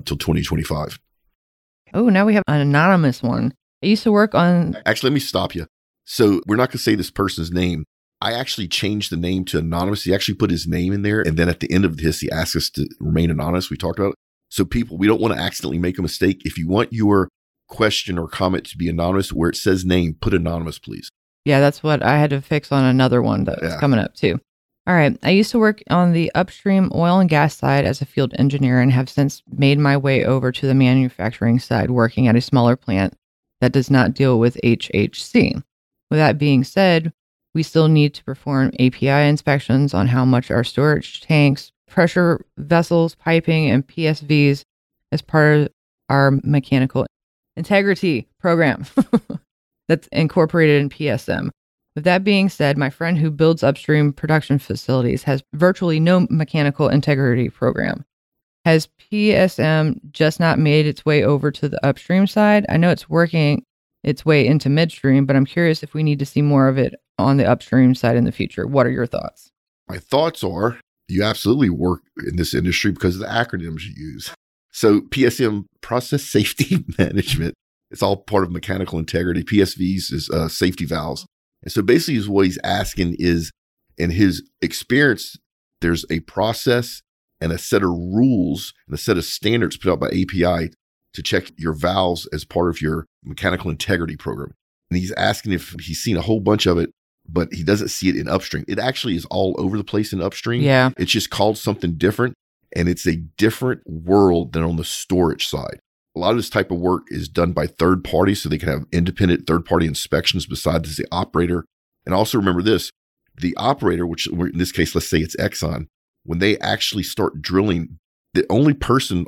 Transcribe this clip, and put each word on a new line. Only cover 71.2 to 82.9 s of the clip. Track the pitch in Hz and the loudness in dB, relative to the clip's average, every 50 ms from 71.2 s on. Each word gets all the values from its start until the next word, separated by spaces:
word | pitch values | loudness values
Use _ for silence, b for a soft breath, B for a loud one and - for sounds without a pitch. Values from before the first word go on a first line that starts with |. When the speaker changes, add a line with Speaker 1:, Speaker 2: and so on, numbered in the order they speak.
| 101 | 0
Speaker 1:
absolutely | 107 113 - - 101 120 147 139 95 | 0 -2 0 0 0 2 2 2 2
work | 85 65 - 90 90 - _ _ _ - - | 0 0 -2 -2 -2 -4 _ _ _ -12 -10
in | - - | -6 -4
this | 87 82 - - | -4 -4 -2 -2
industry | 64 85 90 85 - - 104 | -2 -2 -2 -2 -2 -2 -4
because | 90 - - 92 90 | -2 -2 -2 -2 -2
of | 95 | -4
the | 110 | -6
acronyms | 98 101 117 120 - - 92 82 82 80 78 85 | -6 -4 -4 -4 -4 -6 -10 -10 -10 -12 -12 -12
you | 101 - | -14 -16
use. | - 78 78 62 - - - - - _ _ _ _ _ _ | -14 -14 -14 -14 -14 -16 -16 -18 -20 _ _ _ _ _ _
So | - - - 107 104 101 | -4 2 4 4 4 4
P | - - - 135 123 | 2 -2 0 2 2
S | 120 - - | 2 2 0
M, | 127 110 104 104 101 - _ _ | -2 -2 -2 -4 -8 -12 _ _
process | - - 117 123 123 - 147 143 - | -8 -6 -4 -4 -2 -2 -4 -4 -2
safety | - - - 107 - - - - - 190 175 - - | -2 0 0 0 0 -2 -4 -2 -2 -2 -2 -4 -4
<laughs> | - - | -2 -2
management, | 92 - - 101 - - - 80 82 - - _ _ _ _ _ _ _ | -2 0 0 -2 -2 -2 -2 -4 -4 -4 -8 _ _ _ _ _ _ _
it's | - - 101 | -6 -4 -2
all | 98 98 | -2 -2
part | 98 - - 107 98 95 | -2 -4 -2 0 0 0
of | 85 | -2
mechanical | 87 87 - 101 92 95 92 - - 82 | -4 -6 -6 -6 -4 -4 -4 -4 -6 -6
integrity. | 80 - - 85 90 90 87 87 87 | -6 -4 -4 -2 -2 -2 -2 -4 -2
P | - 104 101 95 | 0 2 2 2
S | - - | 2 0
Vs | - 95 90 95 92 - - | -2 -4 -4 -4 -4 -6 -6
is, | - 82 73 - | -8 -8 -6 -6
uh, | - 80 80 | -4 -4 -4
safety | 80 - - - 90 - - 85 | -4 -4 -2 -2 -2 -2 -4 -6
valves. | 71 85 80 78 76 67 - - - _ _ _ _ _ _ - | -6 -6 -6 -6 -8 -10 -12 -14 -18 _ _ _ _ _ _ -14
And | - | -6
so | - - | -4 -2
basically | - - 120 165 160 - 147 | 2 2 2 2 2 -2 -4
is | 113 101 104 | -4 -4 -2
what | 98 98 95 | 0 2 2
he's | 92 87 - - | 0 -2 -4 -4
asking | - 92 95 92 - | -4 -4 -4 -4 -4